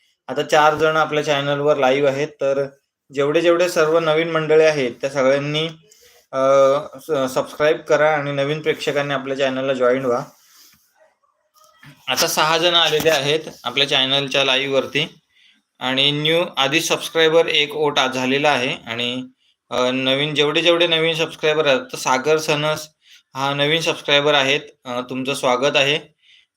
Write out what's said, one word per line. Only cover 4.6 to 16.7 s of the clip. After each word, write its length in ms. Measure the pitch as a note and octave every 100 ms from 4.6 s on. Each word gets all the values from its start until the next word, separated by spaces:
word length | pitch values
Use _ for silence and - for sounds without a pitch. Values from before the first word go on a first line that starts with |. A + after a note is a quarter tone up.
आहेत 280 | D#3 D3 B2 A#2+
त्या 80 | C#3
सगळ्यांनी, 580 | C#3 C3 C#3 C#3+ D3+ D#3+ D#3+ _ _ _ _ _
अ, 80 | C3+ C3+ C#3 C3+ C#3+ D3 C3+
स-, 340 | D#3+ D3 C3
सबस्क्राईब 480 | C#3+ C3 - D3+ D#3+
करा 320 | - D3 D3+
आणि 180 | D3+ C#3+
नवीन 300 | C#3 C#3 D#3
प्रेक्षकांनी 520 | D#3 C#3+ D#3 C#3+ C#3+
आपल्या 240 | C3+ C3+ C3+
चॅनलला 360 | C3+ C3 C3+
जॉईन 320 | B2+ B2 C3 C3
व्हा. 180 | A#2+ C#3+ - _ _ - _ _ _ _ _ _ _ _ _ _ _ - - -
आता 200 | B2+ E3
सहा 300 | E3+ D#3 E3
जण 160 | F3
आलेले 360 | E3+ D#3+ D3+ D#3
आहेत 300 | D3 C#3+ D#3 - -
आपल्या 260 | A#2+ B2+ C#3
चॅनलच्या 560 | C#3 C3 C#3 C#3 C#3 C#3
लाईव्हवरती 760 | C3 C#3 C3+ A#2+ C#3+ E3+ - _ _ _ _ _ -
आणि 320 | B2+ C3 C#3+
न्यू 340 | D3 D#3 E3 F3+ -
आधी 240 | C3+